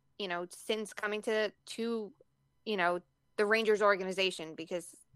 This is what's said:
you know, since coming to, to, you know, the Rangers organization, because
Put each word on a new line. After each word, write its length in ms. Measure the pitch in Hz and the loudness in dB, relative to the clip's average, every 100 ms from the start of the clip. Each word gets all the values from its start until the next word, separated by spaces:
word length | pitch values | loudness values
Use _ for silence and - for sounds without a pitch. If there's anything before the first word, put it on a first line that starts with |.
| _ - | _ -10
you 80 | 196 | -4
know, 200 | 175 180 | -4 -6
since 420 | - - 220 214 | -8 -4 -4 -4
coming 300 | - 208 214 | -6 -4 -4
to, 300 | 220 214 214 - - | -2 0 0 -4 -12
to, 460 | - 226 233 202 - _ _ _ _ | -6 -4 -4 -6 -14 _ _ _ _
you 120 | - 208 | -4 2
know, 240 | 175 175 - _ _ - | 2 2 -4 _ _ 0
the 100 | 208 | 2
Rangers 340 | 220 220 208 | 4 4 4
organization, 760 | 202 196 190 185 190 180 160 156 | 6 4 0 0 0 -2 -8 -12
because 320 | 165 180 170 - _ | -8 -6 -8 -16 _